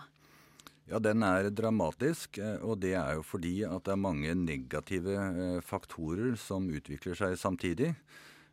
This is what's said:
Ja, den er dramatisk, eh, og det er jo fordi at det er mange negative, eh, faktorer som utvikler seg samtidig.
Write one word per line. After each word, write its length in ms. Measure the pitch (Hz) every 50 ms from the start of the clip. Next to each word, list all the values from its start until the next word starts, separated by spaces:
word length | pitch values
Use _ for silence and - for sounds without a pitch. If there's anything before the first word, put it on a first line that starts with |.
| - - _ _ - - - - - - - - - - - _ _ -
Ja, 80 | - 110
den 200 | 110 107 107 113 107
er 260 | 95 92 95 98 104 104
dramatisk, 880 | 110 110 113 113 107 87 78 76 - 120 151 170 - - - - 104
eh, 160 | 101 107 104 -
og 180 | - 110 113 98
det 140 | 95 92 92
er 200 | 92 78 67 78
jo 80 | 78 78
fordi 340 | - - 98 85 87 90 98 107
at 200 | 85 90 90 -
det 80 | 98 98
er 80 | 98
mange 320 | 98 95 85 71 73 78 87
negative, 760 | 92 87 80 76 67 65 64 - 73 - - 95 90 85 98 98
eh, 460 | 101 98 95 90 87 92 90 90 87
faktorer 720 | - - 101 92 - - - - 80 78 85 98 117 131 120
som 320 | 107 - - 101 95 95 90
utvikler 480 | 78 73 - - 71 71 - 92 87
seg 200 | - 104 92 92
samtidig. 580 | - - 101 92 - - 90 85 82 135 170 156 - - - - - - - - - - -